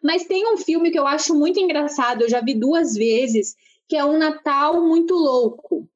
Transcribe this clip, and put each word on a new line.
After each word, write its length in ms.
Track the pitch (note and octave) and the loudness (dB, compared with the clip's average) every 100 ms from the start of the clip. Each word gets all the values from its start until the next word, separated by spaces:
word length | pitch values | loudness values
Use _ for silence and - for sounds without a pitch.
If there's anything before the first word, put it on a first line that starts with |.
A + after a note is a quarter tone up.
Mas 240 | D4+ E4+ - | -2 -2 -2
tem 260 | F#4+ A4 | -2 0
um 40 | G#4 | -2
filme 340 | - E4 E4+ | -2 0 0
que 80 | E4 | 0
eu 80 | C#4 | 0
acho 260 | D4+ - D4+ | -2 0 0
muito 240 | D4+ F#4 | 2 2
engraçado, 640 | F#4 D4 D4 D4 A#3+ A#3+ | 0 0 -2 -2 -2 0
eu 60 | A#3 | 0
já 120 | A#3+ | 0
vi 120 | A#3 | 0
duas 400 | A3 B3+ E4 D4 | -2 0 0 0
vezes, 640 | G#3+ A3+ A3+ B3+ A3+ G3 - _ _ _ | 0 0 2 2 0 -2 -8 _ _ _
que 80 | D4+ | -2
é 100 | C#4+ | 0
Um 120 | D#4 | 2
Natal 640 | D#4 D4+ D4+ C#4 D4 E4+ | 0 -2 -2 0 0 2
Muito 320 | E4+ E4 E4 F4+ | 2 2 2 2
Louco. 720 | D4 B3+ A3+ - - - - | 2 2 0 -4 -6 -6 -6